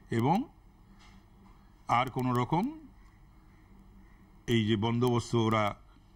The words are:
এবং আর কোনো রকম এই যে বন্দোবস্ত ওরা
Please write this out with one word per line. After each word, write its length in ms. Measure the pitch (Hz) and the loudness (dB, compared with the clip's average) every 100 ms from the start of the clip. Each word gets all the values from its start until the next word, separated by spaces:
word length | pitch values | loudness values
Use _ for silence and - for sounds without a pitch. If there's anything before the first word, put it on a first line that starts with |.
| - | -6
এবং 320 | 117 123 190 311 - - - - - - - - - - - - - - | -2 0 0 -2 -12 -20 -20 -20 -20 -20 -20 -20 -20 -20 -20 -20 -16 -2
আর 220 | 120 127 | 0 0
কোনো 240 | - 127 | -2 -2
রকম 460 | 123 123 160 247 320 - - - - - - - - - - - - - - - - - | 0 0 0 -2 -6 -16 -20 -20 -20 -20 -20 -20 -20 -20 -20 -20 -20 -20 -20 -20 -14 -2
এই 200 | 117 107 | 0 2
যে 80 | 110 | 0
বন্দোবস্ত 600 | 113 120 127 120 - 120 | 0 0 2 0 0 0
ওরা 400 | 110 110 104 - - - - | 2 2 0 -4 -14 -20 -20